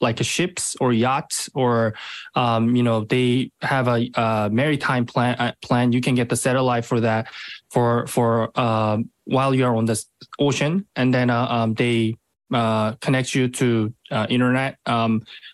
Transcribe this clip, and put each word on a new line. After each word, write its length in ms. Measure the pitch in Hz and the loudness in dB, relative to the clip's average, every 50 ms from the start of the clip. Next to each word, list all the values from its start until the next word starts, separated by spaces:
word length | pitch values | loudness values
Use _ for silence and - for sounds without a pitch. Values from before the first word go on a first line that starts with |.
like, 220 | 127 120 117 - - | -2 -2 0 -2 -2
ships 520 | - - - 170 180 180 - - - - - | -2 -2 -2 -2 -2 -4 -6 -8 -6 -4 -2
or 120 | - 123 | 0 2
yachts 560 | 120 110 117 127 135 143 - - - - - - - | 2 2 2 2 0 -2 -4 -6 -8 -8 -8 -6 -2
or, 400 | 139 127 123 117 117 113 110 107 - - - - - - - - | 0 0 2 2 2 2 0 -2 -6 -10 -14 -14 -16 -16 -6 -2
um, 400 | 135 127 117 113 113 113 117 123 | 0 0 2 2 2 2 2 2
you 80 | 123 | 2
know, 220 | 123 120 113 110 107 | 2 2 2 0 0
they 480 | 110 127 127 127 123 120 131 123 - - _ | 0 0 0 2 2 2 0 -2 -4 -8 _
have 240 | - - 143 135 127 | -4 -2 -2 0 0
a, 240 | 123 120 117 120 - - | 0 0 0 -2 -2 -2
a 360 | 127 117 110 110 107 104 104 | -2 -2 0 0 0 0 0
maritime 560 | 107 120 143 156 151 143 - - 135 123 120 | 0 0 0 0 0 -2 -2 -2 0 -2 -2
plan, 300 | - - 131 120 123 123 - | -2 -2 0 0 0 0 -2
uh, 140 | 123 120 - _ | -2 -4 -4 _
plan. 300 | - - 127 120 123 123 | -4 -2 0 2 2 2
You 80 | 117 123 | 2 2
can 140 | 123 147 127 | 2 2 2
get 140 | 123 120 120 | 0 0 0
the 80 | 151 | -2
satellite 480 | 131 - 135 123 131 131 123 120 117 113 | -2 0 0 0 2 2 0 0 -2 -2
for 160 | - 127 117 | -2 -2 0
that 280 | 113 113 110 110 110 - - - - - - - - _ | 2 2 0 0 -2 -6 -10 -16 -16 -16 -16 -18 -18 _
for, 360 | - 127 120 120 120 117 117 | 0 2 2 2 2 0 -2
for, 500 | - - 127 120 117 113 113 113 113 - - | -2 -2 0 2 2 2 2 0 -2 -2 -2
um, 520 | 127 113 113 110 110 107 107 107 - - - _ _ | 0 0 0 0 0 0 0 -2 -2 -6 -10 _ _
while 300 | - 139 131 135 135 135 | -2 0 0 2 2 2
you're 220 | 131 127 123 117 | 2 2 2 2
on 80 | 113 113 | 2 0
the 80 | 113 | 0
s-, 140 | 113 104 - - _ _ - - - - | 0 -2 -4 -10 _ _ -20 -14 -4 -2
ocean, 480 | 147 143 127 - 143 151 170 196 - - _ | 0 0 0 0 0 0 0 -2 -4 -4 _
and 180 | 131 127 127 127 | -2 0 2 2
then, 160 | 127 123 123 | 2 2 2
uh, 160 | 120 117 123 | 0 0 0
um, 280 | 123 120 117 113 113 110 | 0 0 0 0 0 0
they, 420 | 113 123 120 120 117 113 110 117 - _ _ _ _ _ - | 0 0 0 0 0 0 0 -2 -6 _ _ _ _ _ -4
uh, 400 | 131 120 117 113 110 110 107 110 113 | -2 0 0 2 0 0 0 -2 -4
connect 400 | - - - 135 131 127 - - | -4 -2 0 0 0 0 0 0
you 140 | 135 127 123 | 0 0 0
to, 440 | 123 - 131 123 117 113 107 107 - _ - - | 0 0 0 2 2 2 0 -2 -4 _ -10 -6
uh, 160 | 110 107 107 101 | -4 -2 -2 0
internet. 500 | 120 123 127 123 127 131 135 135 - _ _ | 0 2 2 2 2 0 -2 -4 -6 _ _
Um, 360 | - 120 117 113 113 110 113 - - - - - - | -2 -2 0 2 2 0 0 -2 -6 -14 -20 -20 -20